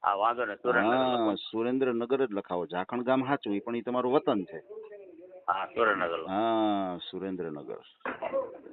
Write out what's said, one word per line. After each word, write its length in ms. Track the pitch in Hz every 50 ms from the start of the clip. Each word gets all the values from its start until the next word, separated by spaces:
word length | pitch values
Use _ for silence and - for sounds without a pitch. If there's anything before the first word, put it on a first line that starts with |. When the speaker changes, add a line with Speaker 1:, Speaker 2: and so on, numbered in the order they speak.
| -
Speaker 1:
હા, 100 | - 101
વાંધો 320 | 98 104 113 120 120 120
નહીં. 120 | 107 101
સુરેન્દ્રનગર 400 | - - 123 120 120 120 127 120
Speaker 2:
હા, 160 | 131 131 127 123
Speaker 1:
લખો. 220 | 120 113 110 98
Speaker 2:
સુરેન્દ્રનગર 880 | 95 - - - 110 113 123 127 131 135 127 120 117 120 117 139 131 135
જ 60 | 117
લખાવો. 340 | 101 98 - - 92 87 85
ઝાખણ 360 | 80 85 87 90 - 120 123
ગામ 220 | 123 123 131 135 127
હાચું, 320 | 131 143 - - 113 101
ઈ 40 | 101
પણ 160 | - 117 117
ઈ 60 | 120
તમારું 320 | 113 123 123 123 120 123 131
વતન 300 | 156 - 151 127 101 87
છે. 140 | - 82 78 - - - - - - - - - - - - - - - - -
Speaker 1:
હા, 180 | - 90 95 95
સુરેન્દ્રનગર 520 | - - 110 117 110 101 95 90 85 85
લખો. 100 | 80 80
Speaker 2:
હા, 680 | 87 95 104 113 113 113 113 107 107 104 98 95 92 90 85 - -
સુરેન્દ્રનગર. 720 | - 92 92 95 92 87 85 82 78 71 69 - - - - - _ _ - - - - - - - 539 523 - - - - -